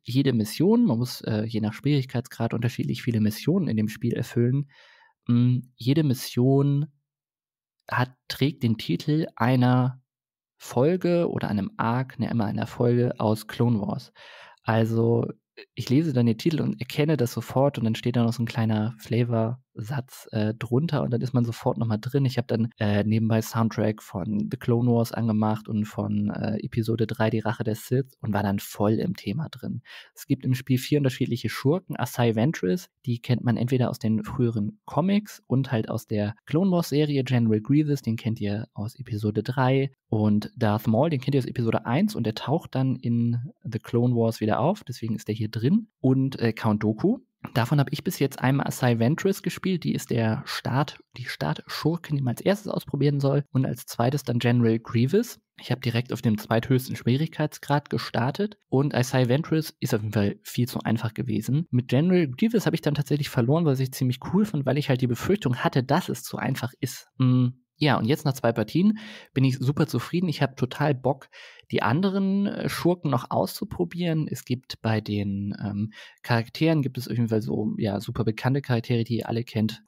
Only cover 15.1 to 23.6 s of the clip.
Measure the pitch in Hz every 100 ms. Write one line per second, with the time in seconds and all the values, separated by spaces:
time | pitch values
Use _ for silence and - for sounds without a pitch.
15.1 | 117 - - _ - - - 120 139 165
16.1 | 127 120 110 170 156 123 - - - 147
17.1 | 147 120 - - 127 139 139 117 113 123
18.1 | 123 117 113 113 - 110 107 107 - -
19.1 | 113 120 117 113 123 _ - 110 131 127
20.1 | - - 113 107 107 110 117 160 143 71
21.1 | 120 123 127 117 113 131 - 117 107 123
22.1 | 143 135 127 - 117 113 - 107 104 104
23.1 | 110 110 113 110 113